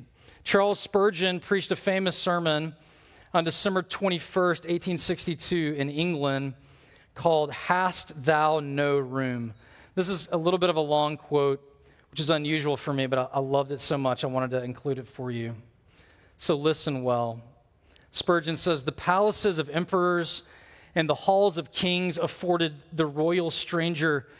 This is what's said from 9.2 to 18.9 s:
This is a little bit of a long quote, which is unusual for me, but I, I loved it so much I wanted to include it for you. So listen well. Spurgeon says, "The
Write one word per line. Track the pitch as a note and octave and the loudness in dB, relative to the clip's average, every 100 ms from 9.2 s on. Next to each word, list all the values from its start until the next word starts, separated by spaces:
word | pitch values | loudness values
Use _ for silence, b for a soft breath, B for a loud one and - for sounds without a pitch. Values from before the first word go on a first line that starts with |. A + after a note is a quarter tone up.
| C3 B2 A#2 - B B B | -2 -4 -6 -12 B B B
This | - F3+ | -4 -2
is | F3+ - | -2 -2
a | F3 | 0
little | E3 F3+ | 2 4
bit | F3+ | 4
of | D#3+ | 2
a | |
long | D3 D3 D3+ D3+ | 2 2 2 -2
quote, | - D3 C#3 C#3 - _ b b _ | -2 2 2 0 -6 _ b b _
which | - | -2
is | D3 | 0
unusual | D#3+ D3 D#3 D3 C3+ | 2 0 0 0 -2
for | - | -2
me, | C3+ C3 | -2 0
but | C3 | 0
I, | B2+ C#3 | 0 -2
I | |
loved | C3+ C#3 C3+ | 0 0 0
it | C#3+ | -2
so | - C#3+ | 0 0
much | C3+ B2 | 0 0
I | C3+ | -2
wanted | C3 B2+ | -2 -2
to | B2+ | -2
include | B2 B2 D3 C3 | -4 -6 -6 -6
it | B2+ | -8
for | - B2 | -10 -8
you. | A#2 A#2 A2+ - _ b b b b b - | -6 -6 -10 -16 _ b b b b b -4
So | - D3+ | 0 2
listen | D3+ D#3 D#3+ C3+ | 2 0 -2 -2
well. | B2+ A#2+ A#2 A2+ A#2+ - _ _ b b b | 0 0 -2 -6 -14 -20 _ _ b b b
Spurgeon | - - E3+ D#3 D#3+ | -2 2 2 0 -2
says, | F3+ D3+ | 0 0
"The | C3+ | -4